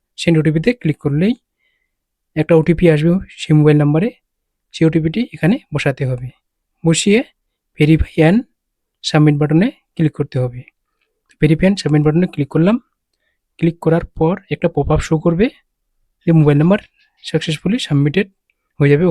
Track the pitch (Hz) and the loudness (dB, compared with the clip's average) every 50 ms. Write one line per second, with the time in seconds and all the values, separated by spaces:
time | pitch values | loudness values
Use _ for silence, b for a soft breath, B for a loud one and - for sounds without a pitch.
0 | _ _ _ - - 175 170 156 147 160 151 160 160 240 247 - - 160 143 - | _ _ _ -6 -2 0 0 2 2 0 0 -2 -2 -2 -4 -2 -2 -6 -4 -4
1 | - 151 139 147 175 208 254 - _ _ _ _ _ _ _ _ _ _ _ _ | -4 -4 -2 -2 -2 -2 -2 -4 _ _ _ _ _ _ _ _ _ _ _ _
2 | _ _ _ _ _ _ - 156 156 - 175 160 156 - 170 165 180 170 156 147 | _ _ _ _ _ _ -6 -4 0 2 2 2 2 2 0 2 2 2 2 2
3 | 151 170 170 190 190 - - - - - 156 151 147 151 151 147 147 147 147 156 | 2 0 0 -2 -4 -8 -16 -10 -2 2 2 4 4 4 4 4 2 2 0 0
4 | 185 240 - _ _ _ _ _ _ _ _ _ _ _ - - 160 160 156 160 | -2 -2 -6 _ _ _ _ _ _ _ _ _ _ _ -4 -2 0 0 0 0
5 | 156 165 160 214 240 - - - - 160 220 285 - _ 156 143 - 147 139 - | -2 -2 -4 -4 -6 -6 -6 -4 0 0 0 -2 -4 _ -8 -6 -4 -4 -4 -4
6 | 139 127 131 123 123 123 - _ _ _ _ _ _ _ _ _ - 160 165 160 | -4 -6 -6 -8 -10 -12 -18 _ _ _ _ _ _ _ _ _ -2 -2 0 0
7 | - 202 202 226 285 - _ _ _ _ _ _ _ _ _ - 156 151 160 156 | 2 0 0 0 0 -4 _ _ _ _ _ _ _ _ _ 0 2 2 2 2
8 | - - - - 156 156 180 233 - _ _ _ _ _ _ _ _ _ _ _ | 0 -2 0 2 2 4 4 2 0 _ _ _ _ _ _ _ _ _ _ _
9 | - - - 156 151 151 147 147 151 147 156 165 190 262 - _ _ _ _ - | -8 -2 0 2 2 2 2 0 0 0 0 0 0 0 -4 _ _ _ _ -4
10 | 165 151 - - 151 - - 131 127 123 120 123 127 _ _ _ _ _ _ _ | -2 -2 -2 -4 -8 -6 -6 -6 -6 -6 -8 -12 -20 _ _ _ _ _ _ _
11 | _ _ _ _ _ _ _ - 156 156 160 156 180 190 202 190 - 151 147 151 | _ _ _ _ _ _ _ -2 0 0 2 2 2 0 0 0 -2 -2 0 0
12 | 147 156 147 165 180 175 - - 143 - - 156 160 190 220 262 - _ _ _ | 2 2 0 0 -2 -2 -4 -6 -6 -4 -2 0 2 2 0 0 -4 _ _ _
13 | _ _ _ _ _ _ _ _ _ _ _ - - 170 165 - - 165 160 170 | _ _ _ _ _ _ _ _ _ _ _ -4 -4 -4 -4 -2 -2 -2 -2 -2
14 | - - - - 160 160 185 190 - - 151 - - 170 - - 143 - 156 151 | -2 -6 -6 -2 -2 -2 -2 -4 -8 -10 -8 -4 -4 -4 -4 -4 -4 -2 -2 -2
15 | - - 160 156 - 175 165 170 214 277 - _ _ _ _ _ _ _ _ _ | -2 -2 -4 -2 -2 -2 -2 0 -2 -2 -4 _ _ _ _ _ _ _ _ _
16 | _ _ _ _ _ 175 165 160 151 147 147 143 151 175 196 208 - _ _ _ | _ _ _ _ _ 0 2 4 4 4 2 2 2 2 0 0 -4 _ _ _
17 | _ _ _ _ - - - 160 - - 156 151 - 175 208 254 - - 151 139 | _ _ _ _ -10 -6 -6 -6 -4 -6 -8 -6 -6 -4 -4 -4 -4 -4 -2 -2
18 | 143 147 139 190 208 196 _ _ _ _ _ _ _ _ _ - 147 143 147 147 | 0 0 -2 -2 -4 -4 _ _ _ _ _ _ _ _ _ -2 0 2 2 2
19 | 175 180 | 2 0